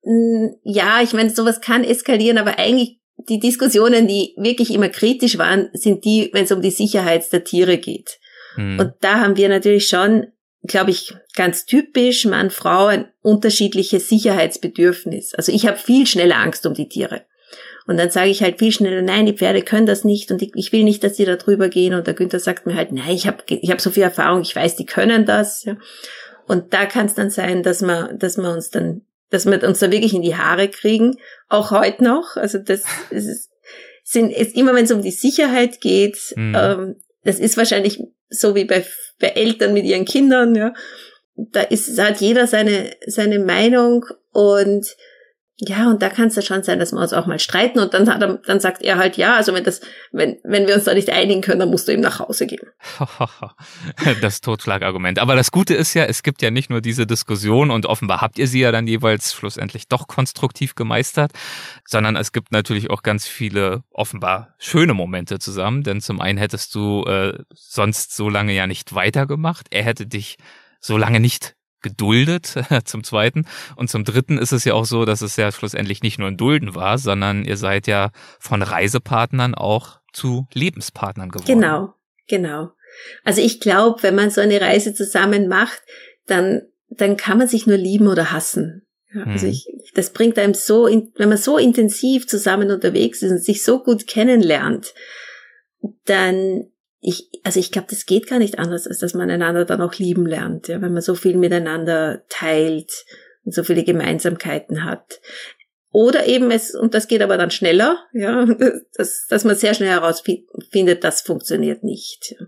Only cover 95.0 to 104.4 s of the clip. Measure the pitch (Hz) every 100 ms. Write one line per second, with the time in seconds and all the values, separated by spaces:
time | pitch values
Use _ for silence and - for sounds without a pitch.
95 | - - - - - _ _ _ 208 -
96 | - 196 185 190 190 185 - _ _ _
97 | - 175 - - 196 185 180 196 - 208
98 | - 190 - 254 208 - 170 175 - 175
99 | 175 180 180 170 170 170 175 202 175 -
100 | 185 175 170 156 - 160 - 170 180 175
101 | 170 175 185 180 175 175 165 160 165 160
102 | 156 - _ - 160 156 160 156 - -
103 | - - - _ - 170 165 175 165 170
104 | 151 160 175 170